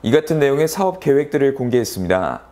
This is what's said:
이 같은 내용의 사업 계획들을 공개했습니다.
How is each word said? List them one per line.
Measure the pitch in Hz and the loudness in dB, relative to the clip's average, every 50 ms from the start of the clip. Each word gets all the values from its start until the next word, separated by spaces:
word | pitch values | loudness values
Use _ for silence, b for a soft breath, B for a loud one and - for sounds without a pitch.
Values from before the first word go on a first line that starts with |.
이 | - 107 | 0 4
같은 | 123 156 156 - 165 156 | 2 2 2 2 0 2
내용의 | 143 139 139 143 156 156 | 2 2 2 2 0 -2
사업 | - 190 196 190 180 185 | 0 -2 -2 -2 -2 -2
계획들을 | - 156 139 139 147 147 - 147 139 139 135 | 0 2 2 2 2 0 0 0 0 0 0
공개했습니다. | 139 127 123 113 123 113 - - 95 92 87 90 92 90 71 60 - - - | -2 -4 0 0 0 0 0 -6 -6 -2 0 0 0 0 -4 -6 -8 -12 -20